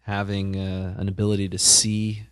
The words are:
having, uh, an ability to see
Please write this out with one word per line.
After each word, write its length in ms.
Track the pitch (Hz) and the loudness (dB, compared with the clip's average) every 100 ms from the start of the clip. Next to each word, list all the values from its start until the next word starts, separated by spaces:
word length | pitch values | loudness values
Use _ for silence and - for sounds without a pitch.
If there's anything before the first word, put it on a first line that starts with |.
having, 540 | - 101 101 101 98 98 | -2 -2 0 -2 -2 -2
uh, 380 | 95 92 92 92 | -4 -4 -4 -4
an 100 | 101 | -4
ability 400 | 95 104 101 98 | 0 2 2 0
to 100 | 95 | 0
see 680 | - - 110 107 107 107 107 | 4 4 4 0 -2 -6 -12